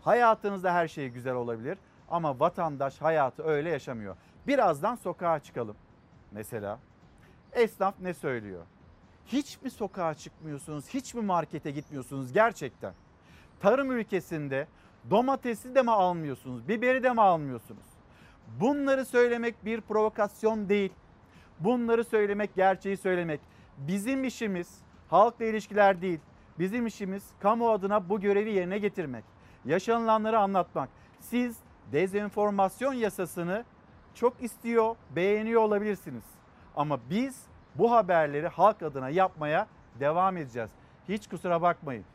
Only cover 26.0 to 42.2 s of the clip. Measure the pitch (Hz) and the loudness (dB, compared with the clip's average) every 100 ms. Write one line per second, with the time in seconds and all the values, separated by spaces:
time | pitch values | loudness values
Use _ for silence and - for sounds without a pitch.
26 | 185 165 - - - - 185 240 233 - | -2 -4 -8 -20 -20 -6 -4 -2 -4 -6
27 | 196 196 - - 202 226 233 214 196 208 | -8 -8 -12 -2 0 2 2 2 2 0
28 | 175 214 202 202 214 202 180 208 202 196 | 0 -2 2 2 2 0 0 -2 -4 -4
29 | 156 117 - - - - 117 170 226 233 | -8 -8 -14 -20 -20 -14 -2 -2 2 0
30 | 226 220 220 226 196 196 175 160 135 - | 2 2 2 2 2 2 0 -4 -8 -12
31 | - - - 240 247 226 - - - 135 | -20 -20 -6 -2 -2 -6 -20 -20 -4 -2
32 | 185 196 208 208 208 202 190 - 262 262 | 0 -2 -4 0 0 2 0 0 -4 0
33 | 214 - 180 - 170 196 240 - - - | -2 -2 -6 -4 -4 -4 -8 -20 -20 -20
34 | - - 240 247 240 - 233 233 220 233 | -20 -2 -2 0 -12 -8 0 2 2 -2
35 | - 139 190 208 220 226 220 208 214 196 | -8 -2 0 0 2 2 4 2 0 -6
36 | - 120 - - - - - - 151 139 | -8 -14 -14 -20 -20 -20 -12 -4 -2 -2
37 | 117 190 269 254 - - - 135 226 233 | -4 -4 -4 -8 -20 -20 -16 0 4 4
38 | 185 175 151 143 165 - 196 214 160 139 | 4 2 2 -2 -4 4 4 4 -6 -6
39 | 131 165 185 165 151 160 214 - - 117 | -2 0 0 0 -2 0 -2 -10 -20 -2
40 | 139 165 190 180 139 117 110 - - - | 0 2 0 0 -8 -8 -10 -12 -20 -20
41 | - 208 - 185 180 170 175 170 151 120 | -8 -8 -6 -8 -2 2 2 0 -6 -10
42 | 90 - | -12 -20